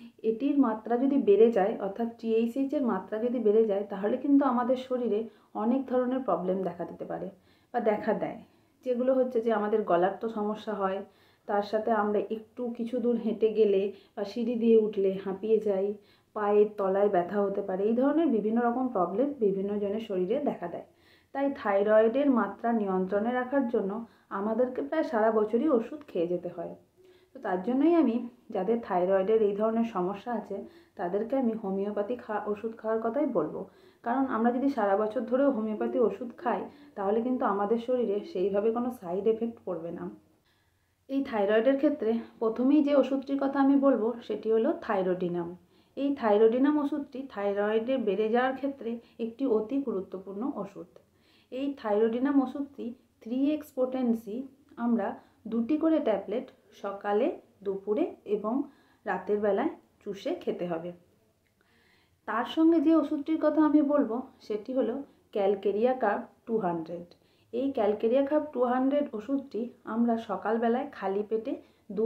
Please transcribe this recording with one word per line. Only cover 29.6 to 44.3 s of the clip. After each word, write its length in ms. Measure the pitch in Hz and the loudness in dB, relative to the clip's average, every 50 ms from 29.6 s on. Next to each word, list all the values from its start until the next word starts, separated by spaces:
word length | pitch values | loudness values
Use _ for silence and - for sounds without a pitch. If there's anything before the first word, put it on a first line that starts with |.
| 214 226 226 226 233 | 0 0 2 0 -2
সমস্যা 480 | 226 - 190 180 185 202 - - 240 | -2 -2 -2 -2 -2 -4 -6 -6 -6
আছে, 240 | 240 214 208 - 196 220 - - - - - _ _ | -6 -6 -6 -8 -10 -10 -10 -14 -18 -20 -20 _ _
তাদেরকে 400 | - 185 175 190 208 226 233 269 | -6 -4 -2 -2 -2 -2 -2 -2
আমি 160 | 269 247 226 | 0 0 0
হোমিওপ্যাথি 640 | 214 - - 190 190 196 202 208 208 202 202 - 247 | -2 -2 -4 -4 -4 -2 -4 -2 -2 -4 -4 -4 -6
খা-, 280 | - - - 214 202 - | -8 -6 -6 -6 -6 -4
ওষুধ 260 | 208 208 208 - 226 226 | -4 -6 -4 -6 -8 -10
খাওয়ার 240 | - - 220 220 220 | -6 -4 -2 -2 0
কথাই 240 | 226 233 226 285 302 | -2 -2 0 0 -2
বলবো। 340 | 262 226 175 156 - - 175 190 - - - - - _ _ | 0 0 0 -2 -2 -6 -10 -12 -12 -16 -20 -20 -20 _ _
কারণ 240 | - 233 247 269 269 | -6 -4 -2 0 0
আমরা 240 | 254 226 220 226 240 | 0 0 2 2 2
যদি 160 | 247 262 277 277 | 2 2 0 0
সারা 260 | 277 233 202 196 196 | 0 0 2 2 2
বছর 240 | 208 214 214 - 254 | 2 0 -2 -2 -4
ধরেও 300 | 226 226 240 262 285 277 | -2 0 2 4 4 4
হোমিওপ্যাথি 480 | 233 214 220 220 214 208 233 233 262 262 | 2 2 -2 -4 -4 -4 -4 -2 2 2
ওষুধ 320 | 233 196 - - 254 233 - | 2 2 0 -4 -10 -12 -12
খাই, 240 | - - 240 202 185 - - - - - - _ | -6 -4 -2 -2 -2 -4 -10 -14 -20 -20 -16 _
তাহলে 280 | 208 196 196 220 233 | -4 -2 0 0 0
কিন্তু 220 | 233 254 254 247 269 | 0 0 -2 0 0
আমাদের 340 | 214 196 202 202 202 233 233 | 0 0 0 0 0 0 -2
শরীরে 420 | 226 262 254 247 226 196 196 202 196 | 0 -2 0 0 0 -2 -2 -4 -6
সেইভাবে 480 | - - 185 180 196 190 202 208 226 | -6 -4 -2 -2 0 0 0 0 0
কোনো 180 | 226 240 240 254 | 0 0 -4 -4
সাইড 360 | 240 - 190 170 175 196 208 | -6 -8 -8 -6 -6 0 0
এফেক্ট 320 | 226 226 226 233 233 226 - - | 0 0 0 -2 -6 -6 -10 -8
পড়বে 280 | 190 175 165 165 170 | -8 -8 -8 -8 -10
না। 180 | 175 175 175 190 214 - _ _ _ _ _ _ _ _ _ _ _ _ _ _ _ _ _ - | -10 -10 -10 -12 -12 -14 _ _ _ _ _ _ _ _ _ _ _ _ _ _ _ _ _ -6
এই 160 | 269 277 269 | -4 -4 -4
থাইরয়েডের 520 | - 233 208 196 202 220 226 226 269 277 | -2 -2 0 2 2 2 4 4 4 2
ক্ষেত্রে 340 | 277 311 294 294 - 214 220 226 226 - - - - | 4 2 0 0 0 -2 -2 -2 -2 -4 -8 -8 -4
প্রথমেই 440 | 226 220 220 - 247 269 294 302 | -4 -2 0 2 2 4 4 4
যে 140 | 277 285 294 | 4 4 4
ওষুধটির 420 | 269 247 - 269 262 - - 277 277 | 4 4 2 0 -4 -2 -4 -4 -2
কথা 200 | 277 269 277 285 | -2 -2 0 2
আমি 160 | 277 269 277 | 4 4 4
বলবো, 360 | 277 277 277 254 208 208 226 247 - | 6 6 4 4 4 0 -2 -4 -6
সেটি 300 | - - | -8 -8